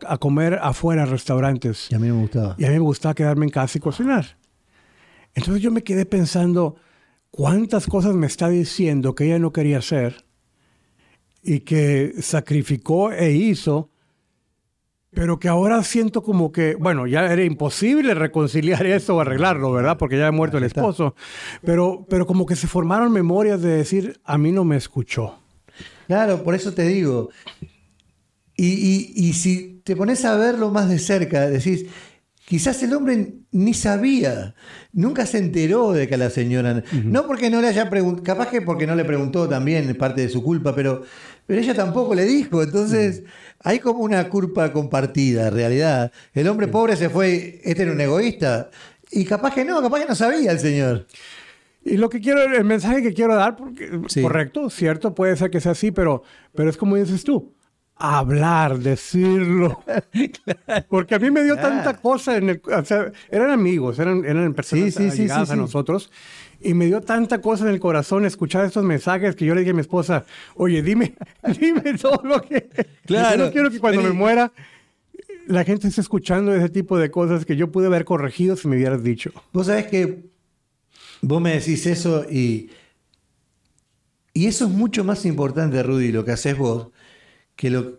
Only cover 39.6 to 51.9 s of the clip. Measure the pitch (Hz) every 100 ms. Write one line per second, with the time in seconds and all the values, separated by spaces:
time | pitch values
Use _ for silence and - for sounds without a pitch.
39.6 | 139 160 139 123 131 127 127 123 123 165
40.6 | 139 131 135 127 - - - - - 208
41.6 | 240 214 190 220 240 185 196 285 - 170
42.6 | 151 202 214 220 208 165 - - - -
43.6 | - 233 247 233 214 196 180 196 185 185
44.6 | 156 147 143 135 135 147 135 117 110 110
45.6 | 117 131 160 131 120 - - - 165 208
46.6 | 208 220 226 185 165 185 190 180 - -
47.6 | - 170 175 151 139 165 233 - 143 113
48.6 | - - - _ _ - 185 208 269 269
49.6 | 269 339 247 294 302 202 226 311 233 165
50.6 | 147 143 131 113 - - - - - -
51.6 | _ _ -